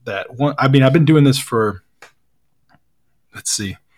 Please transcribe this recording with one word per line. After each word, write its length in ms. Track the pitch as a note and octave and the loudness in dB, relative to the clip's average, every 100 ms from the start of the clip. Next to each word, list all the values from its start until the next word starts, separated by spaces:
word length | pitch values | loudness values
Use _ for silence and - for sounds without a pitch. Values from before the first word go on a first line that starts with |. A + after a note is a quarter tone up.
| A#2+ | -10
that 280 | G2 - | -8 -10
one, 220 | A#2+ A#2 - | -4 -4 -2
I 100 | C3+ | 0
mean, 140 | C#3 | 2
I've 120 | C3 | 4
been 120 | E3 D#3 | 4 4
doing 180 | D#3 | 4
this 140 | C#3+ B2+ | 4 2
for, 460 | - A#2 G#2+ G2 _ _ - _ _ _ _ _ _ _ _ _ _ _ _ - | -4 -4 -4 -6 _ _ -20 _ _ _ _ _ _ _ _ _ _ _ _ -14
let's 160 | - | -8
see, 260 | - G2+ F#2 _ | -6 -8 -12 _